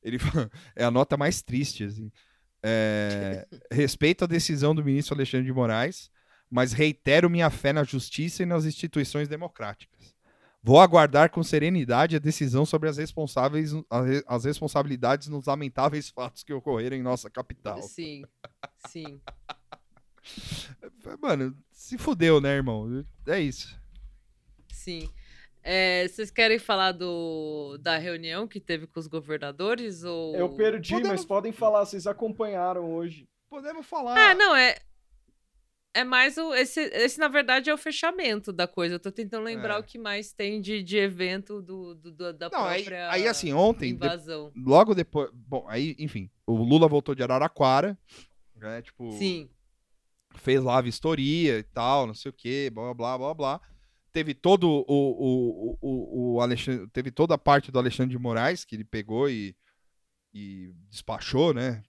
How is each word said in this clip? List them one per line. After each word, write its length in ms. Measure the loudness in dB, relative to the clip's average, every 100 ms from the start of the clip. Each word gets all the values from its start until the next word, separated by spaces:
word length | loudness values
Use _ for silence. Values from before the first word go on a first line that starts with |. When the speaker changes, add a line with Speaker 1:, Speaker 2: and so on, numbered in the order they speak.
Speaker 1:
Ele 160 | -6 -4
fa-, 300 | -2 -2 -4 -10
<laughs> 140 | -20 -2
é 80 |
a 80 | 0
nota 260 | 2 2 2
mais 240 | 0 -2
triste, 420 | -4 -4 -4 -6
assim. 280 | -8 -8 -14 _ _ _ _ _
É, 840 | -2 2 2 0 0 -2 -4 -6 -10 -20
<laughs> 100 | -4
"Respeito 520 | 0 0 2 2 2
a 40 | 2
decisão 480 | 0 0 2 2 2
do 100 | 2
ministro 300 | 0 0 -2
Alexandre 320 | -2 0 0
de 60 |
Moraes, 560 | 0 0 2 -2 -4 -18 _ _ _ _
mas 220 | 0 0
reitero 580 | 4 2 2 4 6 6
minha 200 | 4 2
fé 240 | 2 0
na 100 | 2
justiça 600 | 0 -2 -6 -6 -6 -2
e 20 | -2
nas 200 | 0 -2
instituições 600 | -4 -4 -2 -2 -4 -6
democráticas. 880 | -6 -10 -10 -12 -10 -18 _ -20 _ _ _ _ _
Vou 160 | 8 10
aguardar 520 | 12 10 6 6 6
com 100 | 4
serenidade 760 | 0 2 2 0 2 2 4 2
a 40 |
decisão 480 | 0 -2 0 2 2
sobre 200 | 2 0
as 100 | -4
responsáveis, 760 | -6 -6 -4 0 0 0 -4 -6 -4
a 140 | -2
re-, 200 | 0 0 0
as 180 | -4 -2
responsabilidades 800 | -4 -2 -2 -2 -2 0 0 -2
nos 200 | -8 -4
lamentáveis 640 | -4 -4 -2 -2 -2 -8
fatos 320 | -10 -10 -10
que 100 | -10
ocorreram 420 | -8 -4 -4 -2 -4
em 60 |
nossa 300 | -4 -4 -6
capital." 500 | -12 -12 -10 -10 -10
Speaker 2:
Sim, 400 | -12 -12 -14 -14 -20 _ -20 _ -20 _ -18
sim. 320 | -16 -16 -16 -20 -20 -18 -20 _ -20 _ _ _ _
Speaker 1:
<laughs> 960 | -20 -16 -12 -12 -14 -18 -20 _ -18 -8
Mano, 360 | -2 0 -2 -6 _
se 260 | _ -14 -8
fudeu, 420 | -4 2 6 6
né, 160 | 4 0
irmão? 480 | -2 -4 -6 -8 -10 -16 -4
É 120 | -2
isso. 400 | -2 -6 -14 -18 -20 -20 -20 -20 _ _ _ _ _
Speaker 2:
Sim. 380 | -14 -12 -10 -10 -14 -20 -20 -20 _
É, 440 | -2 0 2 2 0
vocês 240 | -4 -8
querem 260 | 2 2 2
falar 340 | 0 2 2
do, 840 | 0 -6 -6 -6 -6 -8 -8 -10 -8
da 180 | -2 -2
reunião 500 | -2 -8 -8 -8 -8
que 120 | -10
teve 280 | -6 -6 -6
com 120 | -12
os 80 | -8
governadores, 960 | -10 -6 -8 -8 -6 -4 -4 -6 -10
ou 320 | -8 -6 -6 -2
Speaker 3:
Eu 140 | -4
perdi, 440 | 0 0 0 -4
Speaker 1:
Podemos 160 | -2 0 -2
Speaker 3:
mas 60 | 0
podem 260 | -2 -2
falar, 340 | 0 2 4 0
vocês 220 | -4 -6
acompanharam 840 | -4 -6 -4 -4 -2 -2 -4 -4
hoje. 340 | -6 -8 -12 -20 _ _
Speaker 1:
Podemos 360 | -14 -12 -12 -8
falar. 460 | -6 0 6 8
Speaker 2:
Ah, 20 |
não, 220 | 8 6 6
é, 200 | 4 2 -10 -20 _ _ _ _ _ _ _ _ _
é 100 | -4
mais 320 | 2 4 2 2
o, 160 | -2 0
esse, 240 | 0 0
esse, 380 | -4 0 0 2
na 80 | 0
verdade, 420 | 2 2 2 2
é 40 |
o 40 | -2
fechamento 760 | -4 -2 -2 0 -2 -4 -6
da 160 | -4 -4
coisa. 280 | 0 -4 -4
Eu 40 |
tô 120 | -8
tentando 320 | -10 -8 -8
lembrar 320 | -8 -8 -4 -6
Speaker 1:
É. 40 |
Speaker 2:
o 40 |
que 160 | -6 -12
mais 340 | -8 -8 -8
tem 260 | -8 -6 -4
de, 200 | -4 -6
de 160 | -2 0
evento 640 | 0 0 -4 -4 -8 -14
do, 320 | -14 -14 -14
do, 180 | -18 -20
do, 220 | -12 -12
da 160 | -10 -8
Speaker 1:
Não, 140 | -4
aí, 180 | -2 -2
Speaker 2:
própria 280 | -4 -8 -4
Speaker 1:
aí, 160 | 0 0
assim, 260 | 0 -2
ontem, 360 | 4 4 2 -4 -2
de-, 100 | -4
Speaker 2:
invasão. 460 | -4 -8 -12 -12 -8
Speaker 1:
logo 400 | 6 8 8 4
depois, 340 | 0 -2 -4
bom, 320 | -8 -8 -8 -6
aí, 280 | -6 -6 -6
enfim, 300 | -10 -8 -12 _ -2
o 80 | 0
Lula 320 | 6 8 8
voltou 260 | 4 -2
de 80 | -4
Araraquara, 760 | 0 2 0 2 4 4 2 -4 _ -20 -20 _ _ -18
né, 260 | -12 -12
tipo, 300 | -14 _ -12
Speaker 2:
Sim. 360 | -4 -4 -4 -10 _ _ _ _ _ _ _ _ -10
Speaker 1:
fez 260 | 0 2
lá 160 | 4 2
a 20 |
vistoria 800 | 0 -4 -2 0 0 2 2 0
e 40 |
tal, 440 | -4 -4 0 2 0
não 80 | -6
sei 160 | -14
o 20 |
quê, 380 | -12 -6 -4 -4
blá, 220 | -6 -10 -6
blá, 0 |
blá, 220 | -6 -4
blá, 140 | -6 -4
blá. 260 | -4 -6 _ -20 _ _ _
Teve 200 | -6 -4
todo 340 | 0 4 6 6
o, 180 | 2 2
o, 60 |
o, 840 | 2 2 0 2 2 2 -2 -6 -6
o, 520 | -6 -6 -6 -4 0 2
o 60 |
Alexandre, 440 | 2 0 -2 -6 -6
teve 200 | -8 -8
toda 240 | 0 2 2
a 20 |
parte 340 | 4 4 4
do 80 | 0
Alexandre 320 | 0 0 -2
de 80 | -2
Moraes, 440 | -4 0 0 -2 -8
que 100 | -14
ele 80 |
pegou 460 | -8 -8 -4 0 0
e, 260 | -2 -8 -14 _ _ _ _ _ _ _
e 400 | -16 -14 -14 -16 -20 -20
despachou, 640 | -18 -10 -10 -4 2 2
né? 280 | 2 -2 -6